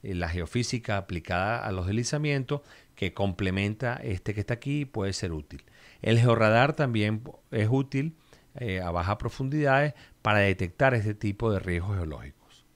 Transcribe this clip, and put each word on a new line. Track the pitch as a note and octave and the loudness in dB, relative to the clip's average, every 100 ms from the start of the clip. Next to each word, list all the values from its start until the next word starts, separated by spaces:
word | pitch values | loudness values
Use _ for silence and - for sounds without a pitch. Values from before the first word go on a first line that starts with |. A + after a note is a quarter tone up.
eh, | G#2+ | -6
la | F2+ E2+ | -4 -2
geofísica | F2+ E2 B2 A#2 B2 - G2+ | -4 -4 -4 -2 -4 -2 -4
aplicada | F#2 F2 - F2+ G2 A#2+ | -4 -8 -2 -2 0 -2
a | - | -2
los | F#2 F2+ | -2 -2
deslizamientos | G#2+ A#2+ D3 D3+ C#3+ B2+ D3 - - _ | -2 -2 -2 0 -2 -2 -6 -8 -20 _
que | - F#2+ | -6 -4
complementa | - G2+ F2 F#2+ F#2+ G2+ G#2+ B2 B2 | 0 -2 0 0 0 -2 -2 -4 -4
este | - F2+ - | -6 -4 -4
que | G#2 | -6
está | G2 | -4
aquí | A#2+ C#3 D3 | -4 -4 -4
y | |
puede | C#3 A2 G2 | -4 -4 -4
ser | F#2+ F#2 | -2 -4
útil. | D#2 D2 - _ _ - - | -6 -8 -16 _ _ -20 -4
El | G#2+ A#2 | 2 6
georradar | B2 A2+ A2 A2+ C#3 | 6 6 6 6 4
también | D3+ C#3 A2+ G#2 A2 A#2+ - _ | 2 0 2 0 -2 -8 -18 _
es | - G#2+ | 0 2
útil, | C3 C3+ C#3 D#3 - _ - _ - | 2 0 -2 -4 -8 _ -20 _ -8
eh, | A#2+ F#2 | -4 -4
a | F2 | -2
bajas | F2 F2+ G#2 | -2 -2 -2
profundidades | A#2+ - C3+ D3+ C#3+ C3+ D3 - - _ | -4 -4 -4 0 4 4 2 -4 -20 _
para | G#2+ G#2 | 2 4
detectar | G2+ F#2+ F2+ - C3+ | 4 2 -2 2 2
este | A#2+ G#2+ | 4 -2
tipo | G#2 G#2+ G2+ A#2 | -2 -4 -2 0
de | G2 | 0
riesgos | F2+ F2 F2+ G2 | 0 -2 -2 -4
geológicos. | E2 C2 C2 _ _ - _ | -4 -8 -14 _ _ -20 _